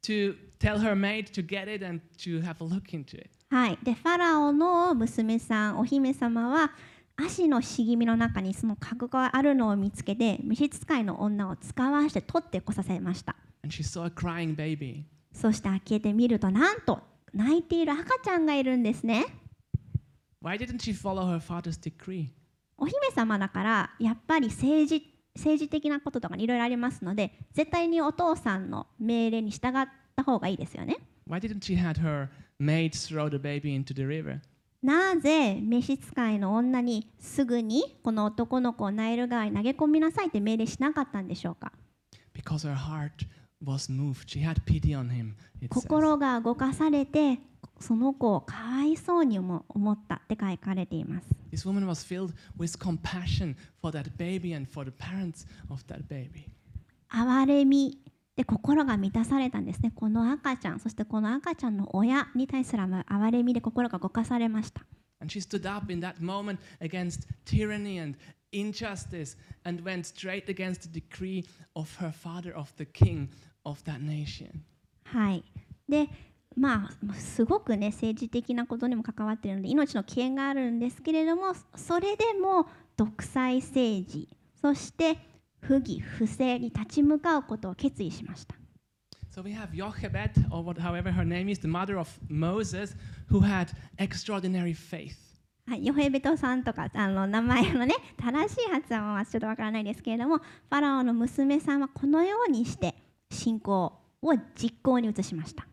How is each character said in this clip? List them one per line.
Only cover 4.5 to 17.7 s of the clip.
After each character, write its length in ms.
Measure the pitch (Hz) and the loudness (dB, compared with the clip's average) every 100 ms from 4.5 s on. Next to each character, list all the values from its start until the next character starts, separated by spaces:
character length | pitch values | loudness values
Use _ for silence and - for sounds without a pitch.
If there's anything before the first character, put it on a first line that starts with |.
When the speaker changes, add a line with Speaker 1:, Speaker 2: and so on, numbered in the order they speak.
Speaker 2:
の 420 | 285 339 349 359 277 | 4 6 6 4 4
娘 440 | 220 - 220 226 | 2 0 2 0
さ 320 | - 220 214 | 2 2 2
ん、 80 | - | 2
お 60 | 247 | 2
姫 280 | 277 262 | 4 2
様 360 | 269 240 233 233 | 2 2 2 2
は、 220 | 294 302 - - - _ - | 4 2 0 -20 -20 _ -6
葦 300 | 320 - 339 | -6 2 4
の 140 | 262 | 4
茂 340 | 254 - 226 233 | 2 -2 2 4
み 100 | 233 | 4
の 100 | 226 | 4
中 260 | 233 208 | 2 0
に 120 | 190 | -2
そ 140 | 196 226 | -2 -2
の 80 | 214 | -2
籠 320 | - 233 247 | -6 -6 -2
が 280 | 262 254 254 | 0 2 4
あ 60 | |
る 140 | 285 269 | 4 6
の 140 | 220 | 4
を 60 | 202 | 2
見 140 | 196 | 0
つ 120 | - | -2
け 120 | - 202 | -4 0
て、 240 | 233 - | 2 0
召 260 | - 226 285 | -2 2 0
使 280 | - - 285 | 0 -2 0
い 40 | |
の 180 | 208 - | 0 0
女 280 | 208 208 196 | -2 0 -2
を 60 | 180 | -6
使 360 | - - 262 | -10 -2 2
わ 160 | 294 294 | 4 2
し 40 | |
て 80 | 208 | 0
取 220 | - 339 - | -2 -2 -2
っ 40 | |
て 120 | 185 | -6
こ 120 | - | -4
さ 100 | 220 | -4
せ 160 | 190 180 | -2 -2
ま 140 | 180 | -2
し 80 | 180 | -4
た。 140 | - - _ _ | -6 -10 _ _
Speaker 1:
And 100 | 147 | -10
she 100 | - | -6
saw 220 | 151 185 170 | -6 -4 -6
a 40 | |
crying 460 | 170 175 170 165 156 | -4 -4 -2 -2 -2
baby. 480 | 156 151 139 143 151 _ _ | -4 -4 -6 -10 -14 _ _
Speaker 2:
そ 180 | - 220 | 0 2
し 80 | 214 | 2
て 100 | 202 | 0
開 120 | 190 | -2
け 180 | - 214 | 0 0
て 140 | 214 | 2
み 140 | 208 240 | 4 4
る 120 | 220 | 4
と、 120 | 208 | 4
な 220 | 190 339 | 4 4
ん 80 | 440 | 2
と、 200 | - 196 - _ - | 0 -2 -4 _ -10
泣 240 | 196 220 330 | 0 4 4
い 40 | |
て 180 | 330 | 4